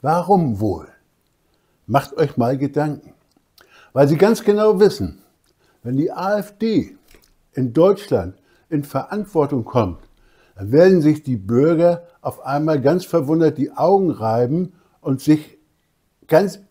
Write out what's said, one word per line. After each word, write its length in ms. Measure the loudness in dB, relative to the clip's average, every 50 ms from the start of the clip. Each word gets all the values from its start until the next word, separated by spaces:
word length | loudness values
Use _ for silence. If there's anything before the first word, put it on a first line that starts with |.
Warum 580 | -2 -2 -2 -2 0 2 2 2 2 0 -2 -2
wohl? 300 | -2 -4 -4 -6 -10 -18 -20 _ _ _ _ _ _ _ _ _ _ _ _ _ _ _ _ _ _
Macht 300 | -2 -2 -2 -2 -2 -4
euch 200 | -4 -4 -4 -2
mal 220 | -2 -2 -2 -2 -2
Gedanken. 540 | -4 -4 -4 -4 -4 -4 -6 -10 -14 -20 -20 _ _ _ _ _ _ _ _ _ _ _ _ -20 _ _ _
Weil 160 | 2 4 4
sie 80 | 4
ganz 260 | 4 4 2 2 0 0
genau 380 | 0 0 2 2 2 4 4
wissen, 380 | 4 2 2 0 -8 -10 -10 -14 _ _ _ _ _ _ _ _ _ _ _ _ _
wenn 120 | -6 -4
die 140 | -2 -2 -2
A 280 | -4 -4 -4 -2 -2 -2
F 200 | -4 -8 -10 _
D 380 | -4 0 0 0 -2 -4 -12 _ _ _ _ _ _ _ _ _ _ _ _
in 200 | -6 -6 -2 0
Deutschland 640 | 2 4 4 2 0 -2 -4 -4 -4 -4 -6 -12 _ _ _ _ _ _ _
in 140 | -6 -6 -6
Verantwortung 840 | -4 -8 -8 -8 -6 -8 -8 -8 -4 -2 -2 -2 0 -2 -6 -6
kommt, 360 | -2 -2 -2 -2 -2 -4 -10 -16 _ _ _ _ _ _ _ _ _ _
dann 160 | -14 -10 0 2
werden 300 | 4 6 6 6 4 4
sich 200 | 2 0 0 -2
die 140 | -6 -6
Bürger 680 | -6 -4 -2 0 2 2 2 2 4 2 2 2 0 -6 -20 _ _
auf 240 | _ -12 -12 -10 -8
einmal 360 | -6 -4 -2 0 0 -2 0
ganz 240 | 2 0 0 0 -4
verwundert 540 | -2 -2 -2 0 0 0 2 2 0 0 -2
die 120 | -6 -6
Augen 400 | -4 -2 0 2 2 2 2 0
reiben 600 | -2 -2 -2 -2 0 0 0 0 -2 -4 -4 -6 _ _ _ _ _ _
und 200 | _ -4 -4 -4
sich 360 | 2 2 2 2 2 -8 -20 _ _ _ _ _ _ _ _ _ _ _ _ _ _
ganz 320 | _ 2 2 2 2 -6 -10 -20 _